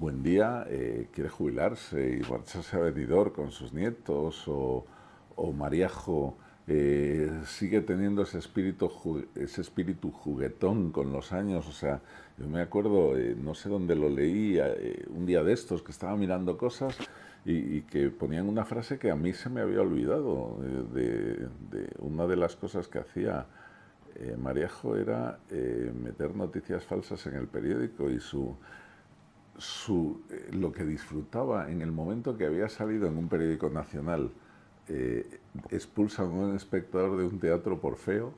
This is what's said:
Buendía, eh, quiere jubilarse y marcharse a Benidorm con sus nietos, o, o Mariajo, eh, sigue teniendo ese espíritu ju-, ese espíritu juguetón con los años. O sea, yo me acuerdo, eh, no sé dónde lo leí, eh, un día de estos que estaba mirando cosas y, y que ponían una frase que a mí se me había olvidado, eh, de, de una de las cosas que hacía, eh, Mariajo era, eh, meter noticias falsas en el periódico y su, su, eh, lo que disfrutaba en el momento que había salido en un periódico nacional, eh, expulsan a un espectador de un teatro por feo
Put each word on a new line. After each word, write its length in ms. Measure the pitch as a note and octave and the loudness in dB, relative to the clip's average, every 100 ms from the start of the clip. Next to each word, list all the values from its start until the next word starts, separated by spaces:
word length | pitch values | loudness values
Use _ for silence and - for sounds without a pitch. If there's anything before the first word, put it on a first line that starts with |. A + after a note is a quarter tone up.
Buendía, 640 | D#2 C2+ C#2 F#2 A2 A#2+ - | -4 0 4 6 6 2 -4
eh, 400 | B1+ A#1+ A1+ A#1 | -2 -2 -4 -4
quiere 180 | - C#2 | -4 -4
jubilarse 880 | - D2+ A#1+ F#2 A#2 - D2+ C2 B1 | -2 0 2 2 0 -4 0 2 0
y 100 | B1 | -2
marcharse 460 | A#1+ - F2+ E2 F#2 | -4 -6 -10 -2 2
a 40 | |
Benidorm 500 | E2+ D2 B1 F2 G#2 | 2 2 4 4 4
con 200 | - D2 | 0 -6
sus 200 | - B1 | -8 -8
nietos, 760 | C#2+ G#2+ A#2 - D2 D#2+ D2+ - | -2 -2 -2 -2 0 0 -2 -4
o, 360 | C#2+ C2 B1+ - - - - - - | -2 0 -2 -6 -16 -20 -20 -12 -4
o 160 | E2 | -2
Mariajo, 840 | C#2+ C#2+ D#2 F#2 - - D#2 C#2 - - - - | -2 0 2 2 0 0 0 0 -4 -16 -10 2
eh, 640 | D2+ C#2+ C#2+ C#2+ D#2 D2+ D#2+ D2+ | 4 6 4 4 2 0 -2 -8
sigue 340 | - G2 G#2 | -4 2 2
teniendo 420 | E2+ F#2 G2+ G2+ | 4 2 2 2
ese 160 | G2 F2 | 0 -4
espíritu 500 | - - F#2+ F2+ F2 | -4 0 0 2 0
ju-, 360 | - F2 D#2 - - | 0 -4 -2 -4 -6
ese 240 | C#2 - | -6 -4
espíritu 500 | F2 - F2 E2+ D#2+ | -4 -2 0 -2 -4
juguetón 800 | - D2+ C#2 C2+ - F#2 A2 F2 | -4 -4 -2 -2 2 2 4 2
con 220 | D2+ C#2 | 0 0
los 200 | C#2 - | -2 -2
años. 360 | F2+ G2+ F2+ D2+ | -2 0 -2 -4
O 40 | |
sea, 280 | C#2+ C#2+ C#2 - - - - | -2 -2 -2 -4 -18 -18 -10
yo 100 | C#2 | -4
me 120 | E2 | -2
acuerdo, 560 | F2 G#2 G#2 G2+ D#2 C2 | 0 2 4 6 6 4
eh, 200 | A#1+ A#1 | 2 -2
no 140 | C#2+ | -4
sé 140 | D#2 G2 | -6 -2
dónde 260 | G2+ F2 | 0 2
lo 140 | D#2+ D2+ | 4 4
leí, 480 | C#2 D2+ G2+ G#2+ F2 | 4 4 4 4 4
eh, 480 | C#2+ A#1+ G#1+ - - | 4 2 -2 -6 -6
un 160 | E2 F2+ | -2 4
día 180 | F2 | 6
de 80 | D#2+ | 6
estos 280 | A#2 - F2 | 4 0 -4
que 100 | - | -4
estaba 240 | - F2+ G#2 | -8 -2 0
mirando 420 | F#2+ F#2 F2+ E2+ | 2 2 0 0
cosas 400 | A#2+ - C3+ - - - - - | -2 -2 -4 -4 -10 -14 -20 -6
y, 320 | - E2+ C#2 D#2 | 0 0 2 -2
y 60 | |
que 280 | - D2 C#2 | -2 2 2
ponían 380 | - C2+ D#2 G2 | 0 -2 0 0
una 160 | A2 | 0
frase 340 | A2 A#2 A2+ C3+ | -2 -4 -4 0
que 140 | A2 | 2
a 40 | D2+ | 2
mí 160 | F2 | 2
se 160 | - - | 0 -4
me 120 | B2 | -2
había 200 | G2+ G2 | 2 4
olvidado, 800 | F#2+ E2 B2 C#3 C3+ C#2 A#1 A1 | 4 4 2 2 2 0 -2 -4
eh, 200 | C2 C2 A#1+ | -4 -4 -2
de, 420 | B1+ A#1+ A1+ G#1+ A1+ B1 B1 G1+ G1+ | 0 0 0 -2 -4 -6 -10 -8 -8
de 120 | G1+ - | -6 -6
una 260 | D2 D#2 F2 | -4 0 2
de 80 | F2+ | 4
las 200 | E2+ - | 2 0
cosas 320 | - G2 - | -6 -6 -4
que 100 | - | -6
hacía, 480 | - - G#2 D2+ C2 - - - - - - - | -6 -2 -2 -2 -6 -14 -20 -20 -20 -20 -18 -10
eh, 200 | A#1+ A#1 | -8 -4
Mariajo 600 | C2 C2 E2+ - B2+ - | -2 0 0 -2 -2 0
era, 420 | G#2+ A#1 A#1+ - - | 0 0 -2 -6 -8
eh, 420 | E2+ B1+ A#1+ A#1+ | -4 -2 -2 -2
meter 400 | A#1+ A#1 - D2 | -4 -6 -4 -4
noticias 500 | G2 F#2 - - F2+ | -2 -4 -4 -4 -4
falsas 400 | - G2 - - - | -4 -6 -4 -8 -6
en 60 | C2+ | -6
el 100 | B1 | -4
periódico 640 | - C#2+ B1 A#1+ - C#2+ | -2 -2 0 -2 -2 0
y 80 | B1 | 0
su, 380 | - C#2+ B1+ - - - - - - - - - - - | -4 -4 -4 -8 -16 -20 -20 -20 -20 -20 -20 -20 -20 -14
su, 640 | - - - F#2 D#2 - - | -12 -8 0 2 2 -2 -8
eh, 200 | F2+ - | -12 -6
lo 200 | F#2 F2 | -2 0
que 120 | E2+ | 0
disfrutaba 840 | D#2 D2+ - D2+ D2+ A2+ C3+ G#2+ D2+ | -2 -4 -6 -8 -4 -2 0 0 -2
en 100 | E2+ | -2
el 120 | D#2+ | -2
momento 440 | D#2+ E2 A#2 B2 A2 | -2 -2 -2 -2 0
que 100 | D#2 | 2
había 220 | E2 G#2 | 2 0
salido 380 | - G#2+ A2 F2+ | -2 0 2 2
en 100 | D#2+ | 2
un 120 | E2 | 2
periódico 420 | E2+ D#2+ D#2 D#2 | 2 2 2 0
nacional, 600 | D#2 D#2 D2 D#2 E2+ A#1+ - - - - - - | -2 -4 -4 -2 0 -2 -6 -20 -20 -20 -18 -6
eh, 520 | C#2+ B1 A#1 - - - - - | -2 0 -2 -4 -12 -14 -14 -6
expulsan 560 | F#2 - - G#2+ - F#2 | -6 -2 0 2 2 0
a 20 | |
un 260 | F2 G2+ | 0 0
espectador 640 | G2 - F#2+ - F2+ F#2+ F#2+ | -2 -2 -2 0 2 2 2
de 60 | |
un 160 | F2+ G2 | 0 2
teatro 400 | E2+ E2+ - F2 | 4 4 2 0
por 160 | C#2+ B1 | 0 -2
feo 360 | - G#2 A#2+ | 0 0 -2